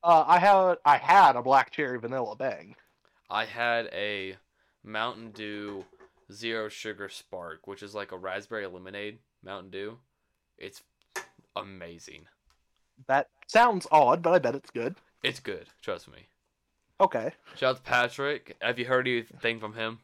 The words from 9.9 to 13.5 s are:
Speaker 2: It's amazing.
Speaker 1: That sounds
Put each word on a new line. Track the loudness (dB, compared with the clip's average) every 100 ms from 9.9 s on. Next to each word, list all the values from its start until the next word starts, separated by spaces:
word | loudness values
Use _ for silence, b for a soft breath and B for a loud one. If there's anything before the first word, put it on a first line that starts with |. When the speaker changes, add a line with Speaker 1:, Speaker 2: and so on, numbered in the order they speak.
| -14 _ _ _ _ _ _
Speaker 2:
It's | -18 -18 _ _ _ -16 -16 _ _ -12
amazing. | -12 -16 -18 -18 -20 -20 _ _ _ _ _ _ _ _ -2
Speaker 1:
That | -2 -2 _
sounds | _